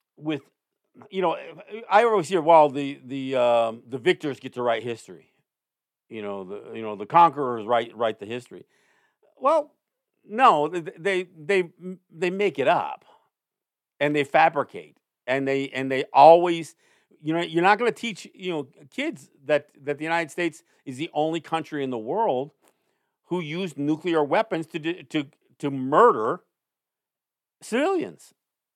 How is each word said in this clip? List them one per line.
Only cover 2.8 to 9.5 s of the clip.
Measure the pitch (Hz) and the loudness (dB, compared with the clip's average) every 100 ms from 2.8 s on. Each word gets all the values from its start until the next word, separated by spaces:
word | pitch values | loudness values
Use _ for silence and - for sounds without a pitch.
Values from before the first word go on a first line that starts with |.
| 139 143 | -6 -8
the, | 131 135 131 131 | -10 -8 -4 2
um, | 120 117 113 113 123 | 4 4 2 -4 -12
the | 127 | -4
victors | 143 180 151 123 | -2 -2 -4 -10
get | 131 | -10
to | 123 | -6
write | 123 117 | -2 -2
history. | 120 113 - 85 - _ _ _ _ _ _ _ _ | -4 -10 -12 -20 -20 _ _ _ _ _ _ _ _
You | 113 | -12
know, | 101 98 | -10 -10
the, | 92 104 - | -12 -14 -14
you | 113 | -12
know, | 110 | -10
the | 104 - | -10 0
conquerors | 165 170 143 131 117 104 | 4 4 4 -6 -6 -2
write, | 120 117 107 | -2 -2 -4
write | 113 107 | -4 -4
the | 101 | -8
history." | 123 120 90 - _ _ _ _ _ _ _ | -12 -12 -20 -20 _ _ _ _ _ _ _
Well, | 269 | 0